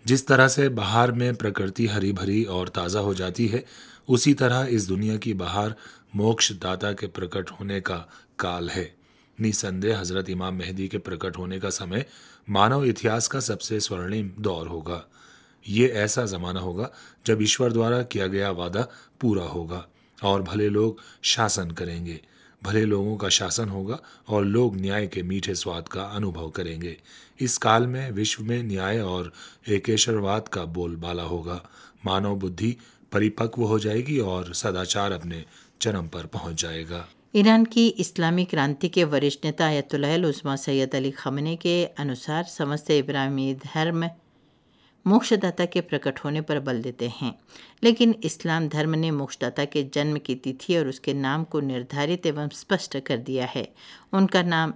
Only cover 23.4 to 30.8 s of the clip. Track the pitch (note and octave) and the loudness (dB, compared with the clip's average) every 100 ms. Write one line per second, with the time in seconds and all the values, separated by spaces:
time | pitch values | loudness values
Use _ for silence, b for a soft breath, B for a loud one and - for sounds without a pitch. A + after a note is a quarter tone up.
23.4 | F#2+ - A2 G2 F#2+ B2+ B B - G#2+ | 0 -2 -2 -4 -6 -8 B B -2 2
24.4 | G2+ G#2+ A#2+ G2 F#2+ G#2 G2+ F#2+ F2 F#2+ | 4 4 4 2 -2 -2 -2 -4 -4 -2
25.4 | F#2 F#2 - E2+ E2+ F#2+ G2 G#2 G2 E2+ | -2 -4 -4 -6 -6 -8 -8 -4 -4 -4
26.4 | E2 D#2 E2+ E2 F2 D#2+ B B B B | -8 -6 -6 -6 -10 -12 B B B B
27.4 | B2+ - A2 A2+ B2 B2+ C3+ G2+ G#2+ - | 0 2 6 6 4 -2 -6 -2 -2 -2
28.4 | A2 A#2+ A#2 F#2+ F#2+ A2+ G2 F2+ F2 - | -2 -2 -2 -2 0 -2 -2 -2 -6 -10
29.4 | B B - G2+ G#2 G#2+ A#2+ A2 G2 G#2+ | B B -2 0 2 2 2 0 0 -2
30.4 | A2 G2 E2 E2 | -2 -6 -6 -4